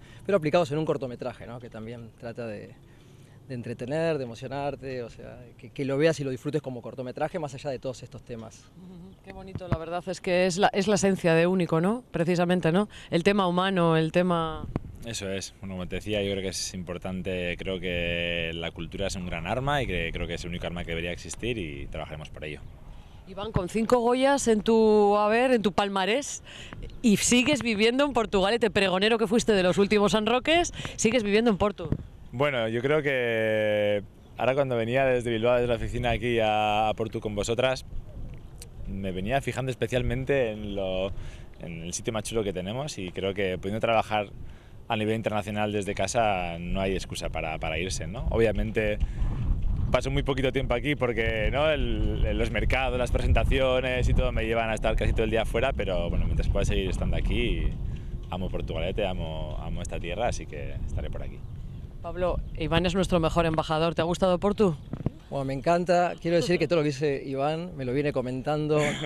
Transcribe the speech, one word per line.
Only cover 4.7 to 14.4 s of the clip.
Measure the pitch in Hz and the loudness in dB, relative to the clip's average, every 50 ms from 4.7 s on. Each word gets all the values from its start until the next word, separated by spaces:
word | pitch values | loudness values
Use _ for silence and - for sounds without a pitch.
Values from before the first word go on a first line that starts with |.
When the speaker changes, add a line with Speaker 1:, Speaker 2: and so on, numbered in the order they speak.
| 135 123 131 135 127 123 | -6 -6 -8 -8 -8 -8
Speaker 1:
o | 117 110 | -8 -10
sea, | - 123 120 120 117 123 123 117 - | -12 -16 -16 -16 -16 -18 -20 -20 -20
que, | - - 113 | -20 -20 -12
que | - - 139 | -6 -4 -2
lo | 131 135 139 | 0 2 4
veas | 156 165 156 - | 4 4 2 0
y | 139 | -2
lo | 135 | -6
disfrutes | 131 120 - 147 131 151 | -6 -6 -4 -4 -4 -4
como | - 131 127 117 | -4 -6 -8 -10
cortometraje, | - 113 123 131 123 127 120 131 151 156 - 180 | -10 -12 -10 -10 -10 -8 -6 -4 -4 -4 -4 -4
más | 151 135 | -6 -8
allá | 131 135 - 147 | -8 -8 -8 -8
de | 127 117 | -8 -6
todos | - 131 120 - 131 | -6 -8 -10 -10 -14
estos | - - 113 | -16 -16 -16
temas. | - - 120 113 110 110 - - - - - | -14 -14 -14 -12 -14 -14 -18 -20 -20 -20 -20
Speaker 2:
Ujú, | 170 185 175 185 170 175 190 190 - - | -20 -20 -18 -18 -18 -18 -20 -20 -20 -18
qué | 196 | -16
bonito, | 190 190 190 190 185 185 185 | -16 -16 -14 -12 -12 -8 -6
la | 175 170 | -6 -6
verdad | 160 160 160 175 175 - | -6 -6 -6 -6 -6 -6
es | 190 175 - | -6 -8 -4
que | - 190 175 180 185 | 0 2 4 4 4
es | 190 160 | 4 4
la, | 190 196 - | 4 4 4
es | - 202 185 | 4 2 2
la | 208 208 | 4 4
esencia | 180 196 196 190 - - 170 160 | 4 4 4 4 4 4 4 6
de | 165 170 180 | 6 4 4
Único, | 190 190 170 - 165 160 | 4 2 2 2 2 2
¿no? | 170 196 - - - - | 2 2 0 -2 -4 -6
Precisamente, | - 165 170 175 180 165 175 175 180 180 170 160 | -4 0 2 2 2 2 4 2 2 2 4 4
¿no? | 165 196 214 - - - - - | 4 2 2 0 -4 -14 -6 -2
El | 180 170 156 | 0 2 4
tema | 202 202 208 190 175 | 4 4 4 4 2
humano, | 175 180 185 196 190 180 170 165 160 | 2 2 2 2 2 4 4 4 4
el | 160 160 160 | 4 2 2
tema | - 180 180 185 175 165 | 2 2 2 2 2 0